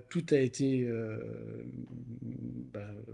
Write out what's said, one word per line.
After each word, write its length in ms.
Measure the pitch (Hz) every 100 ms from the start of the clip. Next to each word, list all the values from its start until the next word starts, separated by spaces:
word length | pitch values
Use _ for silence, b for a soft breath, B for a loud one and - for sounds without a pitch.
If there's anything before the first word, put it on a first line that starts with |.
| -
tout 160 | 175 165
a 80 | 143
été, 460 | 127 - 135 131
euh, 340 | 120 113 113 110 110 110 113 113 120 123 120 - 120 120 117 127 120 123 127
bah, 160 | 110 101 104 113